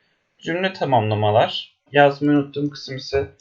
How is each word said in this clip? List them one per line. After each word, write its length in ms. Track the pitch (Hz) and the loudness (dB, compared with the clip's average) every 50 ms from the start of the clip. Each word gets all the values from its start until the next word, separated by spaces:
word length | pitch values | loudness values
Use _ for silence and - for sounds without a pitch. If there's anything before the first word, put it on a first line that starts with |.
| _ _ _ _ _ _ _ _ | _ _ _ _ _ _ _ _
cümle 340 | - - 165 180 190 190 | -8 -6 -6 -4 -4 -4
tamamlamalar. 1000 | 190 - 180 143 131 120 107 107 107 104 107 104 104 113 151 185 - - - - _ _ _ _ | -4 -4 -2 0 0 0 2 0 0 0 0 2 4 4 2 2 -2 -8 -12 -12 _ _ _ _
Yazmayı 460 | 127 147 143 143 139 - 147 147 147 143 | 4 4 4 4 4 0 0 2 2 2
unuttuğum 320 | 139 139 - 143 147 147 | 2 0 -6 -6 -6 -6
kısım 260 | 143 - - - 131 | -6 -10 -14 -12 -12
ise 320 | 131 - - - 139 139 - - _ | -12 -10 -4 -4 -4 -4 -4 -12 _